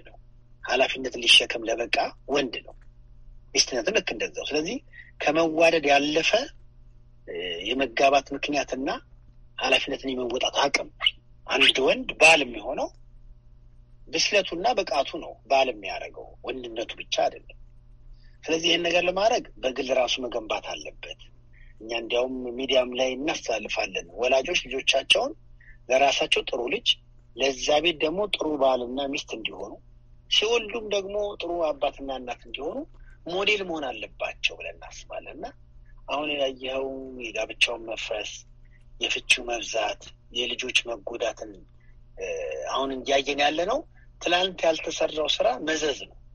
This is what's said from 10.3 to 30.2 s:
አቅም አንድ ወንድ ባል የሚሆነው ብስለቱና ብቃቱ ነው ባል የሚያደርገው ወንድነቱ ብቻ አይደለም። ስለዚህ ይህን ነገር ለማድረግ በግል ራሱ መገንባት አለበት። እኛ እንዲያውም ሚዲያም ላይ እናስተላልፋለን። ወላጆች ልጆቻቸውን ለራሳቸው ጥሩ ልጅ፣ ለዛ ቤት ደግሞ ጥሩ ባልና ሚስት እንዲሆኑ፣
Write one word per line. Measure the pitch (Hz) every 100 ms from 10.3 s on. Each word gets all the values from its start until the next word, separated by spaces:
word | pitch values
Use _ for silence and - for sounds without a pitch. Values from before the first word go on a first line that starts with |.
| - - -
አቅም | 139 - - - - - - - -
አንድ | - - -
ወንድ | - 254 262 -
ባል | 156 160
የሚሆነው | 127 104 123 156 311 - - - - - - - - - - - -
ብስለቱና | 160 - 202 185 170 233
ብቃቱ | 220 - 147 131 127
ነው | - - -
ባል | 135 127
የሚያደርገው | 107 95 87 - - - -
ወንድነቱ | - 131 120 113 110 -
ብቻ | - -
አይደለም። | - - - - - - - - - - - -
ስለዚህ | - 160 165
ይህን | 170
ነገር | 175 175
ለማድረግ | 180 185 220 226 - -
በግል | 131 127 127
ራሱ | 127 120 131
መገንባት | 120 113 110 - -
አለበት። | - - - - - - - - - - -
እኛ | 110 117
እንዲያውም | 113 120 262 127 123
ሚዲያም | 120 135 131 127
ላይ | 123 131
እናስተላልፋለን። | 127 156 - - 110 107 - 101 92 87
ወላጆች | 110 123 135 131 175
ልጆቻቸውን | 123 131 - 135 135 - 269 - - - - - -
ለራሳቸው | 131 139 - 156 -
ጥሩ | - 120 123
ልጅ፣ | 214 - - - - - 120
ለዛ | 135 127 147 151
ቤት | 175 147
ደግሞ | 156 180 208
ጥሩ | - 156 147
ባልና | 135 127 123 131 139
ሚስት | 143 -
እንዲሆኑ፣ | 113 104 98 101 - - - - -